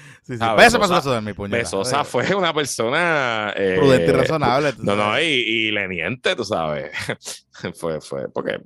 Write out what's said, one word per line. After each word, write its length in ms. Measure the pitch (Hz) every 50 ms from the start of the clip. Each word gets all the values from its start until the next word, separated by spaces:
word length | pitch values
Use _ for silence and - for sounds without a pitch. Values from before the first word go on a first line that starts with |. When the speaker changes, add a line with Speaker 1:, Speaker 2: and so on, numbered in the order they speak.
| - 143 - - _
Speaker 1:
Sí, 60 | - 131
sí, 60 | 113 117
Speaker 2:
Ah, 120 | 113 110
Speaker 1:
váyase 220 | 139 208 240 226 240
pa' 60 | 208 190
su 20 | -
Speaker 2:
Besosa, 180 | 147 135 139
Speaker 1:
casa 40 | 127
de 60 | 113
mi 120 | 107 107 101
puñeta. 220 | - 101 98 113 117
Speaker 2:
Besosa 420 | 117 85 - 98 98 123 127 143
Speaker 1:
Eh, 40 | 143
Speaker 2:
fue 300 | - - 127 120 - 185
una 180 | 202 185 165 151
persona, 1000 | 151 147 127 - - 113 113 135 160 175 170 160 147 131 120 113 110 107 104 -
eh, 200 | - 98 95 92 -
Speaker 1:
prudente 320 | 147 139 131 - - -
y 20 | -
razonable, 600 | - - - - 151 143 120 123 139 151 143 120
tú 100 | 110 -
Speaker 2:
no, 140 | 104 101
no, 60 | 104 104
Speaker 1:
sabes. 200 | 104 110 131 160
Speaker 2:
y, 40 | 165
y 420 | 147 123 117 107 113 113 110 110
leniente, 640 | 107 104 98 92 92 85 80 92 127 127 - 202 185
tú 100 | - 113
sabes. 460 | 98 104 85 80 78 76 71 67 76 - - - - - - - -
<laughs> 460 | - - - _ - - - 98 85
Fue, 240 | - - 82 80 76
fue, 280 | - - 71 69 60 -
porque 300 | - - - - 50 - -